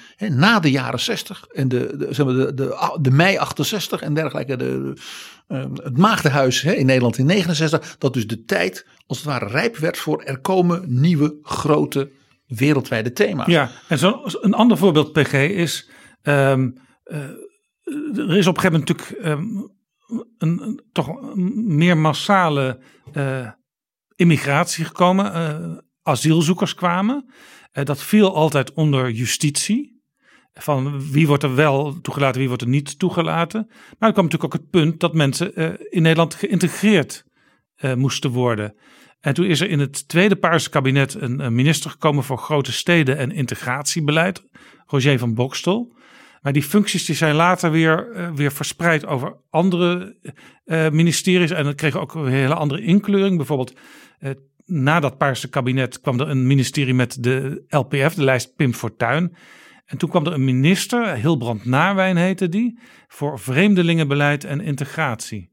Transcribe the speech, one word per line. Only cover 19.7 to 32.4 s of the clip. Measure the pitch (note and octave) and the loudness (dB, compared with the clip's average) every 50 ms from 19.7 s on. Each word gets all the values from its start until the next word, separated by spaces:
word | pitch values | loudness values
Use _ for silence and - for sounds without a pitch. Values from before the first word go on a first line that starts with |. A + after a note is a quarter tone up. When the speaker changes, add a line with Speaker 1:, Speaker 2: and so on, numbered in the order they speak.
| _ _ _ _ _ _ _ - A#3 A3+ - _ _ - | _ _ _ _ _ _ _ -10 -8 -8 -8 _ _ -4
Speaker 2:
een, | F3 D#3+ E3+ - | -2 -2 -2 -2
een, | - A3 G#3+ - - _ | -4 -8 -10 -10 -12 _
toch | - - - C#3+ | -4 -4 -4 -4
een | - C#4 C4 - - G3 F3+ F#3 - G#3+ A3+ G#3+ D3+ | -6 -12 -12 -8 -4 -2 -2 -2 -2 -2 -2 0 2
meer | D3 E3+ F3+ F3 D#3 | 2 4 4 4 4
massale, | D#3 D#3 D3 - - - G3+ F#3+ F3+ D#3+ D3 C#3+ C3+ C3 B2 - - - _ _ _ - | 2 2 0 0 0 2 2 2 2 2 0 0 0 -2 -4 -6 -12 -20 _ _ _ -12
eh, | - D3 C#3 C3+ C3 C3 B2 A2 - _ _ _ _ _ _ _ _ _ _ _ _ | -6 -6 -4 -4 -4 -6 -8 -12 -14 _ _ _ _ _ _ _ _ _ _ _ _
immigratie | - F3+ E3+ D#3 - - C#3 C#3 D3+ E3+ - - - D#3+ | 2 4 4 4 4 2 0 2 2 0 0 -2 -6 -8
gekomen. | - - - F3+ F3+ F#3 F#3+ G3+ G3 F3+ | -6 -2 2 2 4 4 2 0 -2 -2
Eh, | E3 E3 D#3 D3+ D#3+ E3+ E3 E3 - - _ _ _ | -4 -4 -4 -6 -8 -8 -10 -12 -14 -16 _ _ _
asielzoekers | - - C#3 - - D#3 D#3 E3+ D#3+ D#3 F#3 - G#3 - - | -2 -2 0 2 2 2 4 4 4 2 0 0 -2 -4 -4
kwamen. | - F3+ F3 F3 F#3 G3 A3 C4+ D4 - - _ - - - - - - _ | -2 -2 0 0 0 0 0 -2 -4 -6 -10 _ -20 -20 -20 -20 -20 -20 _
Eh, | _ C#3+ C#3 | _ -6 -4
dat | C#3+ C#3+ - - | -4 -4 -6 -2
viel | - - G#3+ G3+ F#3+ F#3+ | 2 4 6 6 6 4
altijd | D#3+ D#3 D#3 D3 C#3+ B2+ - - | 2 2 2 2 0 0 -2 -2
onder | - D#3 D3+ C#3 C3+ B2+ B2+ | 0 2 2 2 2 0 0
justitie. | A2+ A2+ B2 A2+ - - - D3 C#3+ - - - G#3 C4 D4 - _ _ _ _ _ _ _ _ _ _ _ _ _ | -2 -2 -4 -4 -2 -2 -2 -2 -2 -2 -2 -2 -2 -2 -4 -6 _ _ _ _ _ _ _ _ _ _ _ _ _
Van | - - - D3 C3 C3 C#3+ C#3+ C#3 C3+ D3+ | -8 -4 -2 -2 0 -2 -2 -4 -6 -6 -2
wie | C3 D3 E3 C#3+ | 2 2 4 4
wordt | D3 C#3 D3 | 4 2 2
er | C#3 B2+ | 0 2
wel | B2+ D#3 D3+ C#3 C#3 D3+ D3 C3+ F3 | 2 2 2 2 0 -2 -4 -6 -10
toegelaten, | - - - C#3 C#3 C3+ B2 | -10 -8 -4 -2 0 0 0
wie | B2+ | 0